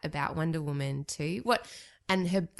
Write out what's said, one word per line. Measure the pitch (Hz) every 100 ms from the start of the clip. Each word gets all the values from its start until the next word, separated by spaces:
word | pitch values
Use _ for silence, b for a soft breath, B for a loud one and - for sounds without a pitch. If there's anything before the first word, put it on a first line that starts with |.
about | 160 147 139 165
Wonder | 160 160
Woman | 147 143 135 139 143
too. | - 151 190
What, | 233 233 B B B B -
and | 190 180
her, | 190 170